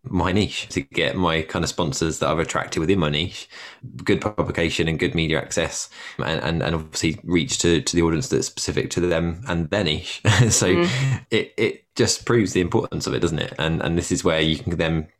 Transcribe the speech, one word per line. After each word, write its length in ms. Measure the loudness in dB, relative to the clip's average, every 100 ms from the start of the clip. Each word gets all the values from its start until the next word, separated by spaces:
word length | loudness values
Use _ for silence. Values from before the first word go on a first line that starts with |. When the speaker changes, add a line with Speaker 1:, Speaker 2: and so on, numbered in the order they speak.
Speaker 1:
my 280 | -4 0 2
niche 360 | 2 0 -2 -6
to 120 | -6
get 340 | -4 0 0 2
my 280 | 2 0
kind 200 | -2 -2
of 60 | -2
sponsors 480 | -2 -2 0 -2 0
that 100 | 0
I've 100 | 0
attracted 400 | 0 -2 -4 -2
within 180 | 2 2
my 120 | 2
niche, 380 | 0 -2 -6 -16 -18 -18 -18 -16 -6
good 160 | 0 0
publication 680 | 0 -2 -2 -2 -2 0 0
and 100 | 0
good 160 | 0
media 260 | 0 0 0
access 500 | -2 -2 -2 -4 -10 -14 -14 -6
and, 240 | -2 -2
and, 220 | 0 0
and 100 | 0
obviously 460 | -2 -4 -2 -2 -2
reach 360 | 0 0 0 0
to, 220 | 2 4
to 140 | 2 2
the 60 |
audience 280 | 2 2 0
that's 180 | -2 -2
specific 420 | -4 -2 -2 -2
to 100 | -2
them 420 | 0 2 0 -4 -4
and 220 | -2 0
their 140 | 0
niche. 380 | 0 -2 -4 -2 2
<laughs> 240 | 6 6
So 220 | 4 4
Speaker 2:
Mm. 540 | 4 2 2 0 0 0
Speaker 1:
it, 240 | -2 -2 -2
it 380 | -2 -2 _ 0
just 300 | 0 0 2
proves 280 | 2 2
the 80 | 2
importance 440 | 2 0 0 -4 -2
of 80 |
it, 60 | 0
doesn't 200 | 0 0
it? 140 | -4 -2
And, 220 | -2 0
and 140 | 0 0
this 140 | 0
is 120 | 0
where 180 | 2 2
you 160 | 2 0
can 200 | -2 0
then 300 | 0 0 -4